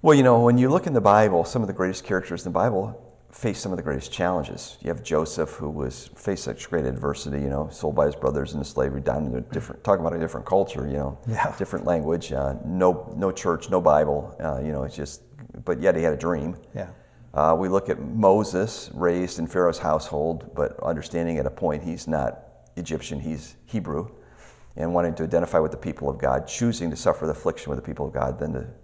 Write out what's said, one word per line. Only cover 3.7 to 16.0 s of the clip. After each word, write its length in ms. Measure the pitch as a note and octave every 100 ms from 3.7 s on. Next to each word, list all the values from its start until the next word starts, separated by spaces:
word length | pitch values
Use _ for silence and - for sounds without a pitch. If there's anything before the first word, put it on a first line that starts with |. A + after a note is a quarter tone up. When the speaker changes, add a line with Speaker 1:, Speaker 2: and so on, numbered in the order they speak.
Speaker 1:
of 60 | F2+
the 60 |
greatest 280 | - C2+ -
challenges. 680 | - F2+ F2+ C2 - - -
You 60 | -
have 160 | E2
Joseph, 480 | - D#2 D#2 - D2+
who 180 | - D2+
was, 400 | D2+ C2 C2 - -
faced 280 | - F#2+ -
such 240 | - -
great 160 | E2+ B1+
adversity, 540 | C2 C#2+ C#2+ C#2+ C#2+
you 100 | C#2
know, 180 | C#2 D2+
sold 220 | - D#2
by 120 | D2 D2
his 100 | D2
brothers 380 | C2 C#2+ C2+
into 120 | D2 C2+
slavery, 360 | - C2 C#2
down 240 | C#2 C2 C#2+
in 80 | B1
a 60 |
different, 420 | A#1+ - - -
talk 160 | - G2
about 140 | E2
a 60 | E2+
different 260 | E2 - -
culture, 400 | F#2+ G2 C2+ C#2+
you 100 | C#2
know, 200 | C#2 C2+ A#2+
Speaker 2:
Yeah. 260 | A2+ - -
Speaker 1:
different 280 | F#2+ - -
language, 460 | E2+ D2 E2 -
uh, 240 | C#2 C#2 C#2 D2
no, 480 | F#2 F#2 F2 - D#2
no 160 | F#2+
church, 380 | F#2 F#2+ E2 -
no 100 | F#2
Bible, 540 | F2 D2 D2+ D2 C#2 -
uh, 160 | D#2+ C2
you 80 | D2+
know, 120 | C#2+
it's 120 | C#2 D2
just, 260 | C#2+ - - - - - -
but 160 | F2
yet 140 | F#2
he 80 | E2+